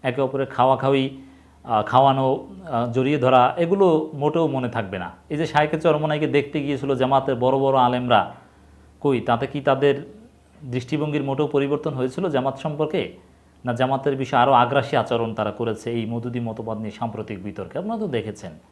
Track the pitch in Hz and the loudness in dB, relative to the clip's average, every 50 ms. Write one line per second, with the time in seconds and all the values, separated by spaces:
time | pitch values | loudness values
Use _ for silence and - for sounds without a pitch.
0 | - 131 120 139 135 127 - 139 135 131 - - 127 131 135 120 131 135 139 135 | -4 -2 -2 0 -2 -2 0 -4 -4 -4 0 2 4 4 4 2 2 2 2 2
1 | 131 135 - - - - - - - - _ _ - - 113 107 107 - 123 127 | 0 -2 -6 -12 -20 -20 -20 -20 -20 -20 _ _ -6 0 0 0 0 4 4 6
2 | 135 139 135 135 131 131 135 131 - - 196 92 185 165 135 117 120 123 117 131 | 6 6 4 4 2 0 0 -2 -4 -14 -18 -16 -10 -4 -2 -2 -2 0 0 0
3 | 131 139 151 143 127 127 127 127 123 131 - 175 170 165 196 196 196 180 160 156 | 0 2 0 2 4 6 6 6 6 6 4 0 0 0 4 4 4 4 4 2
4 | 156 - - 139 143 151 156 170 165 151 135 131 127 117 113 120 107 92 98 92 | 0 -4 -6 -2 -2 0 2 2 0 0 0 -2 -4 -4 -4 -4 -6 -4 -6 -8
5 | 87 85 - - _ _ - 147 165 - - 151 151 151 160 165 160 170 151 151 | -8 -10 -12 -18 _ _ -6 -4 -4 0 2 2 2 2 0 2 2 2 2 2
6 | 151 151 151 147 156 143 123 143 139 143 - 151 139 139 143 123 135 139 139 135 | 0 -2 0 0 0 2 2 0 0 0 -4 -4 -2 -2 -4 -4 -2 -2 0 0
7 | 131 131 135 135 135 139 131 117 123 127 131 135 135 135 135 131 123 123 127 123 | 2 2 2 2 2 0 -2 2 2 2 2 2 2 2 4 4 4 2 2 0
8 | 123 123 120 104 92 - - - - _ _ _ - _ - _ _ _ _ _ | 2 4 4 4 4 2 -8 -18 -20 _ _ _ -20 _ -20 _ _ _ _ _
9 | - 147 131 117 107 127 117 113 139 131 - 147 131 143 135 127 143 143 139 139 | 0 0 0 0 0 0 -2 -2 -2 -6 -6 -2 0 0 2 4 4 2 2 2
10 | 143 - - - - - _ _ _ _ _ - 151 127 123 127 123 - 156 147 | -4 -14 -18 -20 -20 -20 _ _ _ _ _ -18 -12 -6 -6 -6 -4 -4 -4 -2
11 | 151 151 147 147 139 139 135 131 151 147 147 139 139 139 147 147 - 160 135 127 | -2 -2 -2 -2 -2 -2 -2 -2 -2 0 2 0 2 2 -2 -2 -4 -6 -4 -2
12 | 127 127 - - 190 180 143 131 127 135 135 - - 160 151 147 156 151 - 170 | -4 -4 -2 -4 -4 0 0 0 0 -2 -4 -4 -8 -8 -4 -4 -4 -2 -2 -4
13 | 104 - - - - _ _ _ _ _ _ _ - 123 120 117 131 131 135 131 | -4 -4 -8 -18 -20 _ _ _ _ _ _ _ -6 -6 0 0 0 0 0 -2
14 | 135 147 139 135 131 - - 123 123 135 135 120 123 120 135 135 120 - 147 127 | 0 -2 -2 -2 -4 0 2 4 4 6 6 6 4 4 2 0 0 2 0 0
15 | 110 - 123 113 117 113 110 107 107 104 101 - 117 113 107 110 - 117 120 117 | 0 0 -2 -2 -2 -4 -2 -4 -4 -4 -4 -4 -4 -4 -4 -4 -6 -6 -4 -4
16 | 110 107 117 117 113 123 120 123 120 113 110 113 110 110 110 107 110 104 101 - | -4 -4 -6 -6 -6 -6 -6 -6 -6 -6 -8 -8 -8 -8 -8 -8 -8 -10 -8 -6
17 | 120 117 113 131 - - 107 92 92 104 92 - 95 85 - 147 185 214 233 214 | -6 -6 -6 -8 -8 -8 -10 -10 -10 -10 -10 -10 -12 -8 -8 -8 -6 -6 -6 -6
18 | 220 180 131 110 98 107 104 - - 87 78 - _ _ | -6 -4 -4 -4 -4 -6 -10 -12 -14 -16 -16 -18 _ _